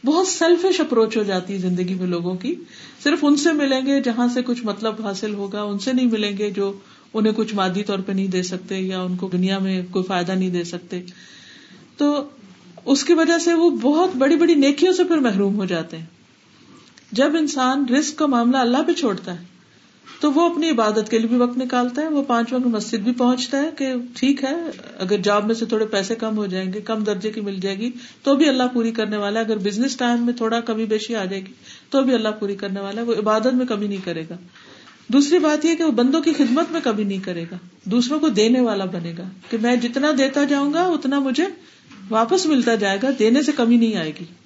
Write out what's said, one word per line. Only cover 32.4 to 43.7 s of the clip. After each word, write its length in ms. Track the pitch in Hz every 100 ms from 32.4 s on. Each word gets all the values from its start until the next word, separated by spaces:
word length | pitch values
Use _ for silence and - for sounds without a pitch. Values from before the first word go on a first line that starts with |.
| 202
کرنے 240 | 196 202 196
والا 220 | 196 214
ہے، 40 |
وہ 80 | 233
عبادت 400 | 220 214 214 233
میں 120 | 247
کمی 220 | 247 208 208
نہیں 180 | 196
کرے 180 | 185 165 160
گا۔ 60 | 175 - - - - - - -
دوسری 320 | 262 285 339
بات 260 | 302 302
یہ 100 | 330
کہ 80 | 330
وہ 80 | 330
بندوں 300 | 233 247 320
کی 120 | 330
خدمت 380 | 294 247 262 330
میں 100 | 320
کمی 220 | 269 208
نہیں 220 | 202 196
کرے 200 | 190 175 170
گا، 60 | 180 - -
دوسروں 360 | 185 240 240 302
کو 100 | 311
دینے 300 | 214 220 254
والا 260 | 240 196
بنے 280 | 190 175 170 170
گا 120 | 185 - -
کہ 80 | 226
میں 140 | 233
جتنا 360 | 247 240 262 294 269
دیتا 260 | 269 277
جاؤں 300 | 285 285 285
گا 100 | 320
اتنا 360 | 359 311 262 285
مجھے 260 | 269 254 381 - - - - - 190
واپس 360 | 220 233 370
ملتا 300 | 320 277 240
جائے 240 | 226 202 196
گا، 40 | 262 262
دینے 220 | 220 254
سے 100 | 302
کمی 260 | 285 233